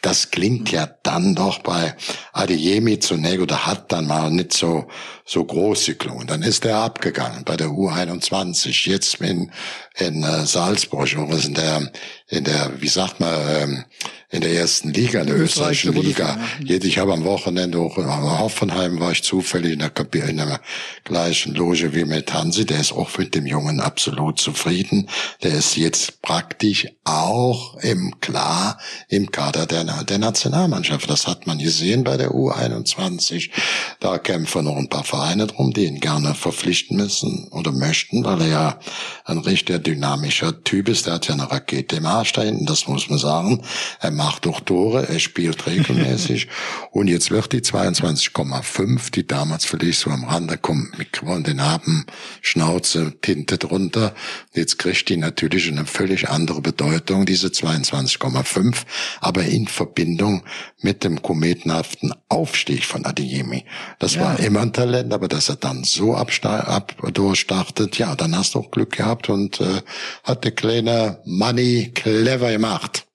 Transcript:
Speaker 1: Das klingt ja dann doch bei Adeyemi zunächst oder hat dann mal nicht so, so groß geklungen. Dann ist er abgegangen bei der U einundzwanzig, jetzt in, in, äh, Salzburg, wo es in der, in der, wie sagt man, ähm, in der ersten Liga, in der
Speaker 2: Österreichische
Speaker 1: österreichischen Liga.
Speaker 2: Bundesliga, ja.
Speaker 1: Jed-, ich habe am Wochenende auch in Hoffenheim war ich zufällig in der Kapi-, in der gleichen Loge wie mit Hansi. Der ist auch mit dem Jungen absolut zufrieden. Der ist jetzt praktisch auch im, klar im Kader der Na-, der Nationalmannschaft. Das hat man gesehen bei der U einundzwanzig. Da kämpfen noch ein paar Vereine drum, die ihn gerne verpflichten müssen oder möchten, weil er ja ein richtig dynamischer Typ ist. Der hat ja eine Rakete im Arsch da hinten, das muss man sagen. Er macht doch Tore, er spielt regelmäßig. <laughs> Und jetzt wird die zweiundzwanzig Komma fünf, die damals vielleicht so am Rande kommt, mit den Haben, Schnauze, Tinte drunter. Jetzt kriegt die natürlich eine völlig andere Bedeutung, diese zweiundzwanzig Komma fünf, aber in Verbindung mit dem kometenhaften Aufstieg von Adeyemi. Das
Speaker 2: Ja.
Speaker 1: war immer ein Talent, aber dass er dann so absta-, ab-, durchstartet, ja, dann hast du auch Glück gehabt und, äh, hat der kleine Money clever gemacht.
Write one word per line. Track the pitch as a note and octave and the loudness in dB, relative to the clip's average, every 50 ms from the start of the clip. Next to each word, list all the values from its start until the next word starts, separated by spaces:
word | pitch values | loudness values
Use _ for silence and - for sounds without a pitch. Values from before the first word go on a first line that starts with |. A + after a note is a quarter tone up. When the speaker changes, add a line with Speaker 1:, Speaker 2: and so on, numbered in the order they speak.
Speaker 1:
Das | - F2+ F2 E2 - - | 0 2 2 2 0 0
klingt | - F2 F2+ G#2+ B2+ A#2 A2+ - | -2 0 2 2 2 0 0 -2
ja | F2+ E2 D#2 D2 - _ | 0 0 -2 -2 -6 _
dann | _ D2 D2+ E2+ F2+ G2 F#2 | _ -2 0 2 4 4 4
doch | - F#2+ G2 - - | 4 2 0 0 -2
bei | - F#2 F2 F2 E2 D#2+ - - - - - - - - - | -4 -2 0 0 0 -2 -4 -6 -8 -8 -8 -10 -10 -10 -4
Adeyemi | E2 F#2+ F#2 F#2 D2+ D#2 F2+ G2 G#2+ A2+ A2+ G#2 - | -2 0 2 2 2 4 4 4 4 4 4 2 2
zunächst | - - F#2 E2 D2+ E2+ F#2 F#2 | 2 0 0 2 2 2 2 2
oder | F2+ - D2+ C2 - | 0 0 0 -2 0
hat | D2+ G2 G2+ - - | -2 -2 -4 -2 -2
dann | - E2+ D#2+ | -2 0 0
mal | D2 D2+ D#2 D#2 D#2 | 2 2 2 2 2
nicht | D#2+ F2+ F2+ - | 2 2 0 0
so, | - - - E2+ E2 D2+ - - - - - - - - _ | 0 0 2 2 2 0 -2 -4 -12 -16 -14 -14 -16 -18 _
so | - - E2+ D#2 | -4 -2 -2 0
groß | - - D2+ F#2 G#2+ G#2 - - | 0 2 2 2 2 2 2 0
geklungen. | E2+ D#2+ - - - A#1+ A#1+ B1 | -2 -2 -4 -6 -8 -8 -8 -6
Dann | - D#2 D#2 | -4 -4 -2
ist | E2 G#2 G#2 - - | 0 0 0 0 0
er | A#2 G#2+ | 0 2
abgegangen | G#2+ A2 A2+ - - - F2 D2+ - - B1+ - - C#2 | 2 0 0 -2 -2 -4 -2 -2 -2 -4 -4 -6 -8 -6
bei | D2 D#2+ | -4 -2
der | D#2+ D#2+ D#2 | -2 -2 -2
U | D2 E2 G2 F#2 | 0 0 0 0
einundzwanzig, | D#2+ F2 F2+ E2 F2 E2+ - - F#2 F#2+ F#2+ F2+ E2+ - - - C2 - - | 0 -2 -2 -2 -4 -4 -4 -2 -2 -2 -2 -2 -2 -2 -2 0 0 0 2
jetzt | F2 F#2+ G2 - - - - | 2 0 0 0 -2 -2 -2
in, | F2 E2+ G2 F2 F2+ - - - - - - - - - _ | 0 0 0 0 -2 -4 -6 -12 -12 -10 -12 -12 -14 -16 _
in, | - F#2+ E2+ D2+ D#2 | -4 -4 -2 -2 -2
äh, | D#2 D2+ D#2+ D#2 D2+ | 0 0 0 0 0
Salzburg, | D2 - F2+ E2+ F2+ G#2 G#2 - - - - D#2+ D#2 - | 0 0 0 2 0 0 0 -2 -4 -2 -2 -2 -2 0
wo | D2+ D2+ D2 | -2 -2 -2
es | E2 D#2 D2 | 0 0 0
in | D2 C#2+ | 0 0
der, | D2+ D#2 D#2 D#2 D2+ D2 C2 - - - - - - _ _ | 0 0 0 0 0 -2 -4 -8 -14 -16 -16 -16 -18 _ _
in | - D#2+ C#2+ | -4 -2 0
der, | D2 D2+ D2+ C#2+ C#2 C2+ C2+ | 0 0 0 0 -2 -4 -4
wie | C#2+ D2 | -2 0
sagt | - F2+ F#2 F#2 - - | 0 0 0 -2 -2 -2
man, | E2+ E2 E2 D#2 D2 D2 | 0 0 0 0 0 2
ähm, | D2+ D2+ D2 C#2+ C#2 C2+ - _ _ - - - - - - _ | 2 2 2 0 -2 -6 -8 _ _ -12 -12 -12 -12 -14 -14 _
in | - E2 | -4 -2
der | E2 E2+ | 0 2
ersten | E2+ E2+ E2+ E2 - - - D#2+ | 2 2 2 2 0 0 -2 -2
Liga, | D2 F#2 A#2+ A#2+ A#2 G#2 | 0 2 2 2 2 0
in | D#2 | 2
der | - - | 2 2
Speaker 2:
Österreichische | - - E3 - - D3 D3+ D3 C#3 - F#2 | 4 2 2 2 0 2 2 2 2 2 2
Speaker 1:
österreichischen | D#2+ | 2
Liga. | E2+ F#2+ F#2+ G2 - F2 D2+ C#2+ | 2 2 2 2 2 0 0 -2
Speaker 2:
Bundesliga, | D2 D#2 - - - | -4 -4 -6 -6 -8
ja. | D2 - F2 | -2 0 0
Speaker 1:
Jed-, | F#2+ F#2 | 2 2
ich | F#2 F2+ F#2+ | 2 2 2
habe | F#2+ G2 F#2 | 2 2 2
am | E2 D#2+ | 2 2
Wochenende | F2+ G2+ F2+ - F#2+ F2 F2+ F#2 F2+ E2+ E2+ | 2 0 0 0 -2 0 0 0 0 2 0
auch | E2+ D2+ - | 0 0 0
in | G2 F2 | -2 -2
Hoffenheim | C#2 C#2+ D2 C#2+ D2 D#2+ D#2 G#2+ A2 - - A2 G2 F2 F#2 F#2 F2 F2 E2 | 0 -2 0 0 0 2 2 0 0 0 0 -2 0 0 0 0 0 0 0
war | E2+ F2 | 0 0
ich | E2 - | 0 0
zufällig | - - - F#2+ F2+ - - F2+ E2+ E2+ | 0 2 0 0 0 0 -2 0 0 0
in | D#2+ D2 | 0 0
der | D2+ D2 | -2 -4
Kapi-, | - - D#2 - - E2 | -2 -4 -6 0 0 0
in | D2 D2+ D#2+ | 0 0 -2
der | D#2 D2+ D2 C#2 - - - - - - - - - _ | -2 -2 -2 -4 -6 -6 -10 -10 -10 -10 -10 -14 -16 _
gleichen | - F#2 F2 E2+ F2 E2 - - C#2+ C#2+ | -2 0 0 2 2 2 0 0 -2 0
Loge | D2 F2 E2+ F2 D#2 E2+ D#2+ C#2+ | 0 2 2 2 2 2 2 0
wie | E2 E2 | 0 0
mit | D2+ D#2 D#2 D2 - D2+ | 0 0 -2 -2 -2 -4
Hansi. | D#2 D#2+ E2 E2 F#2+ A2 | -2 0 0 0 0 0
Der | - D#2+ D2+ | 0 0 0
ist | D2+ - | 0 0
auch | - - E2+ - - | 0 -2 -4 -4 -2
mit | - F#2 D#2 - | -4 -4 0 0
dem | D#2+ D2 | -2 0
Jungen | C2+ C2+ D2+ D2 D2+ D2+ C#2 | 0 -2 0 0 0 0 0
absolut | D2 D2+ - - - - - C2 D2 D#2 - - | -2 -2 -2 -2 -2 -2 -2 -2 -2 -2 0 0
zufrieden. | - - D2 - - E2 F2 F2+ G2 - - G2+ F#2+ - - - - - - _ | -2 -2 -2 -2 0 0 0 0 0 2 2 2 2 0 -4 -6 -6 -6 -8 _
Der | - F2+ D2+ | -2 0 2
ist | D2+ D#2+ - - - | 2 2 2 2 2
jetzt | E2 D#2 - - - - - _ | 2 2 2 0 -2 -2 -6 _
praktisch | - - D#2+ E2 F2 - - - - G#2 G2 - - - - _ _ | -6 -2 -2 -2 -2 -4 -6 0 0 2 2 2 -2 -2 -6 _ _
auch | - - - D#2 F2 G#2+ A#2+ B2 B2+ A#2+ - - - - - | -2 0 2 2 2 2 2 4 2 2 0 -4 -10 -12 -4
im, | - A#2 A2 F#2 - - - - | -2 0 0 0 0 -4 -4 -6
klar | - - - - - - E2 F2 - - A2+ - - - - - - _ | -6 -4 -2 -2 0 0 0 0 0 -2 -4 -6 -12 -14 -14 -14 -6 _
im | - G2+ G2+ - | 0 0 0 0
Kader | - - D2 D2 D2 D#2 D#2+ | -2 -2 -2 -2 0 -2 -2
der | D#2+ E2 E2 E2 | 0 0 -2 -2
Na-, | D#2+ D#2 D2 - | -2 -4 -4 -4
der | - G2 G2 | -2 0 0
Nationalmannschaft. | G#2+ A2 G#2+ - - - C3+ D#3+ F#3 F3 B2+ F#2 E2 - D2+ C#2+ - - | 0 0 0 0 0 2 2 2 2 2 2 0 0 -2 -2 -2 -2 -2
Das | D2 - - | 0 0 0
hat | E2 F2 - - | -2 -4 -4 -4
man | F#2 E2 D2+ | -4 -4 -2
gesehen | C#2+ E2 D#2 - D#2+ F#2 G#2+ B2+ C3 | 0 0 0 2 2 2 2 2 2
bei | - C2+ B1+ | 2 2 0
der | C2 - - | 0 0 2
U | C2 C3+ C3 | 2 2 2
einundzwanzig. | - - - A#2+ A#2 A2+ - - - - F#3 F#3 F3+ E3+ - - - - - - - - - - - - - - - _ | 2 0 0 -2 -2 -2 -2 -4 -2 -2 -2 -4 -2 -2 -2 -2 -2 -4 -6 -4 -4 -2 -2 0 0 -2 -4 -6 -8 _
Da | - F#2+ F#2 E2 | -2 -2 -2 0
kämpfen | - - F#2+ E2+ E2 - - E2+ D2+ | 0 -2 0 0 -2 0 0 0 0
noch | D2 D2 | 0 0
ein | C#2+ C#2 - | -2 -2 -2
paar | - D2 D2 | -4 -4 -4
Vereine | - - C#2 C#2 D2+ F2 G2+ A2 | -2 -4 -2 0 0 2 2 0
drum, | G#2 - - C3+ C2 | 0 0 2 2 2
die | - G#2 G2+ | 4 4 2
ihn | E2 C#2+ C#2+ | 2 0 -2
gerne | C#2 D#2 D2+ D2 D2 D2 D2 | -2 0 0 2 0 0 -2
verpflichten | - - E2+ D2+ - - F2 F2+ - - - - G2 | 0 -2 -4 -2 0 0 0 0 0 0 0 0 0
müssen | G2+ G2+ G2+ - - - G2+ F2+ E2 - | 2 2 0 -2 -2 -2 -2 -4 -8 -8
oder | - - E2+ D#2 | -8 -4 -2 -2
möchten, | C#2 C2 C#3 D3+ E3 - - - - A2+ B2 | 0 0 0 0 0 0 -2 0 0 0 2
weil | - F#2+ E2+ | 2 2 2
er | - D#2+ | 2 2
ja | D#2 D3+ - - - - - - - - - - - - - | 2 2 2 0 0 -4 -12 -12 -10 -10 -10 -10 -10 -12 -6
ein | - E2 E2 | -4 -4 -2
richtig | - - F#2+ F#2 - - F#2 E2+ D#2 | 2 2 2 2 2 0 -2 0 0
dynamischer | D#2+ D#2+ C#2+ C#2+ C#2+ C#2+ C#2+ D2 C#2+ - - - E2 D#2+ - - | 0 -2 0 0 0 0 0 0 0 0 0 0 -2 -2 -2 -2
Typ | - - G2 G2+ A2 | 0 0 2 2 2
ist. | F2 - - | 2 2 0
Der | F2 E2 | 0 -2
hat | E2 - - | -2 -2 -2
ja | D#2 | -2
eine | C#2+ C2 C2 | -2 -2 -2
Rakete | C#2 C2+ - - - C#2 C2+ - - | -4 -4 -4 -2 -4 -4 -2 -2 -2
im | D#2+ D#2 | -2 0
Arsch | D#2+ F#2+ A2+ A#2 - - | 2 2 2 2 0 0
da | - | 0
hinten, | A2 G#2+ A2 G#2+ - | 0 0 0 0 0
das | D3 D3+ - - - | 0 0 0 0 0
muss | C#3+ C3+ - - | -2 -2 0 0
man | - C#3+ | 0 0
sagen. | - C#3+ D2+ D#3+ F2 G2+ B2 A#2+ - - - - - - - - | 2 2 2 2 4 2 2 2 0 -6 -6 -6 -6 -6 -6 -4
Er | - F2 D#2 D2 | -4 -2 0 0
macht | D2+ D#2 D#2 - - | 0 0 -2 0 -2
doch | E2+ D#2+ - | -2 -2 -2
Tore, | - - F#2 F2+ F#2 A2+ A2+ C3 C3 - | -2 0 2 4 4 4 4 2 0 0
er | E2 E2 | 0 -2
spielt | - - - - F2 E2 D#2 - - - | -2 -2 -2 0 0 0 0 -2 -2 0
regelmäßig. | E2+ - C#2+ - B1+ B1 D#2+ C2 B1+ - - - B1 - - - - - - - | 2 2 2 4 4 2 4 2 2 0 0 0 -2 -2 -2 -6 -8 -8 -6 -6
<laughs> | - - - - | -6 -8 -10 -4
Und | - F#2+ G2+ | 0 2 4
jetzt | F#2+ F2 E2+ - - | 4 4 4 2 2
wird | - - F#2 - | 2 0 2 2
die | - - | -2 0
zweiundzwanzig | - - - G2 F#2+ F#2 F2 - F#2+ F2 D2+ C#2+ - - | 0 0 0 2 2 2 2 2 0 0 2 0 0 0
Komma | - - D#2 C#2 C2+ C2+ | 0 -2 -2 -2 -2 -4
fünf, | C2 - - - F#2+ G#2+ B2+ B2 - - | -4 -4 -2 0 2 2 2 2 0 -2
die | - - E2+ | -2 -2 -2
damals | - D2 C#2 D2 D#2 D#2 D#2+ - | 0 0 0 0 0 0 -2 -2
vielleicht | - - D#2+ D#2 F2 E2 - | -2 -2 0 0 2 2 2
so | - D2+ | 0 0
am | D2 C2 B1 | -2 -2 -2
Rande | - D2+ E2+ E2+ E2 D#2 - | -2 -2 -2 0 -2 -4 -2
kommt, | - - E2 C#2+ - - - - | 0 0 2 0 0 -2 -6 -12
mit | - - - - - - F2+ F3 D#2 | -10 -8 -8 -8 -4 -4 -2 -2 0
den | - D3+ - | -2 0 0
Haben, | C#2+ D2+ D#3+ E3 - - D#2+ D#2 - - - - - - - - | 2 2 0 0 2 2 0 0 0 -4 -14 -16 -16 -16 -16 -4
Schnauze, | - - - E2 D#2+ D#2+ E2+ F2+ E2+ - - E2 E2 D#2 - - | -2 0 2 2 2 2 2 2 0 0 2 2 0 -2 -2 -4
Tinte | - - F#2 D2 C#2+ - F#2+ E2+ | 0 0 0 0 0 -2 -2 -2
drunter. | - D2+ E2 F#2+ F#2+ E2+ - A#2 A2+ G#2 F#2+ - - - - - - _ | -2 -2 0 0 0 0 2 2 0 0 0 -4 -12 -12 -12 -12 -14 _
Jetzt | _ E2 E2 - - - | _ -2 0 0 0 0
kriegt | - F2+ F#2 - - - | 0 0 0 2 2 2
die | F#2+ | 0
natürlich | E2+ D#2 D#2+ - - - D#2+ D#2 F#2 F2 F2 | 2 0 -2 -2 0 0 2 2 2 0 0
eine | D2+ C#2+ D2+ | 0 -2 -4
völlig | - - - G#2 F#2 F#2+ - - - | -4 -2 -2 2 2 2 0 0 0
andere | C#2+ D2+ E2+ D#2 D#2+ D2 | 2 0 2 0 0 0
Bedeutung, | C#2+ D#2+ D#2 - C#2+ D2 D#2 E2 - - F#2+ F#2+ G2 | -2 -2 -2 0 2 2 2 0 0 2 2 4 4
diese | F#2 F#2+ F2+ - F#2 | 4 4 2 2 0
zweiundzwanzig | - - - D#2+ D#2+ D#2 C#2 - - C#2+ C2+ - - - | 0 0 0 2 0 2 0 0 0 0 0 0 0 0
Komma | - - B1+ C2 | -2 0 0 0
fünf, | - - - - F#2+ A#2+ A#2+ - - - - - - - - - | 0 0 2 4 4 4 2 2 -4 -6 -6 -6 -6 -6 -6 -4
aber | - - F2+ F#2+ F2 | -2 0 0 2 2
in | D#2+ - B2 A2 G2 | 2 2 2 0 0
Verbindung | - - F2 - - - E2+ D#2+ E2+ E2+ G2 G#2+ G2+ F2+ - - - - - - _ _ | -2 -4 -4 -2 0 0 2 2 2 2 2 2 2 0 -2 -8 -14 -14 -14 -16 _ _
mit | - G2 G2 - - | 0 0 0 2 0
dem | F#2+ D#2+ D2+ | 0 0 0
kometenhaften | - - E2+ D#2 D#2 E2+ F2+ E2+ - E2 D#2+ E2 D#2+ - - - - - - - _ _ | 0 -2 0 2 4 2 2 2 0 -2 0 0 -2 -4 -6 -4 -4 -4 -4 -4 _ _
Aufstieg | - E3 E3 - - - - - C#2+ C2 - | 0 0 0 0 0 -2 0 0 0 -2 -2
von | - - - - | -2 -4 -4 -4
Adeyemi. | - C2+ - C#2 C2 C2 C2+ C2 B1 B1 B1+ - - - - - - - _ | -4 -4 -2 -4 -2 -2 -4 -4 -2 -6 -6 -8 -8 -14 -14 -12 -14 -6 _
Das | - C3 - | 0 0 2
Speaker 2:
Ja. | E3 | 2
Speaker 1:
war | F#3 F#3 E3 B2 | 2 2 2 2
immer | - G#2+ G#2 G#2 | 4 4 4 4
ein | A2+ A2+ | 2 2
Talent, | - - B2 B2 A#2+ B2 B2 A#2+ | 2 2 2 2 2 2 0 0
aber | G#2+ G2 F#2 F2 | -2 0 0 0
dass | D2 D2+ D2+ - | 0 0 0 0
er | - | -2
dann | - - C#2 C2+ B1+ B1+ | -2 -2 -4 -4 -2 -2
so | - - - F#2+ A2 B2 | -2 0 2 2 2 2
absta-, | - G#2 G#2+ - - - G#2 G#2 G#2+ - | 2 0 0 -2 0 0 0 0 0 0
ab-, | - F2 G2 G2+ - - - - F2+ F2 | 0 0 -2 -2 -4 -10 -6 -6 -4 0
durchstartet, | - G2 G2 F#2+ - - - F#2+ F#2+ F2+ - - - A2 F#2+ - - | 2 2 4 4 2 0 0 0 0 0 -2 0 -2 -2 0 0 -2
ja, | A#2 G2+ - | -2 -2 0
dann | C#3 - E2 E2 | -2 0 0 0
hast | F2+ G2 - - | 0 0 0 0
du | - | -2
auch | - - | -4 -2
Glück | - - - - - | 0 -2 0 0 0
gehabt | - F#2+ G#2+ A#2 A#2 - - | -2 0 0 0 -2 0 -2
und, | G#2 G2+ G2+ G2 - - | 0 0 0 -2 0 -2
äh, | G#2 F#2 F#2+ G2 - - - - - - - - _ | 0 0 0 -2 -4 -8 -12 -10 -10 -10 -12 -8 _
hat | - B2+ A#2+ | -2 -2 0
der | - A#2 | 0 -2
kleine | G#2 - - A2 A2+ A#2 A2 A#2 A#2 A#2 A2+ G#2+ F#2 - - | -2 0 0 2 2 2 2 4 4 4 2 2 -2 -6 -8
Money | - F2+ F#2 G#2 B2 A#2+ A#2+ B2 B2 B2 A#2+ A2 - - | -4 0 0 2 2 4 4 4 4 4 4 2 0 -4
clever | - - A2+ G#2+ A2 A2+ B2 C3 B2+ B2 A#2+ | -2 2 4 4 6 6 4 4 4 2 2
gemacht. | A2 G#2+ A2 A2 G2 E2 - - - - - _ _ | 4 2 2 2 0 -2 -4 -6 -8 -8 -10 _ _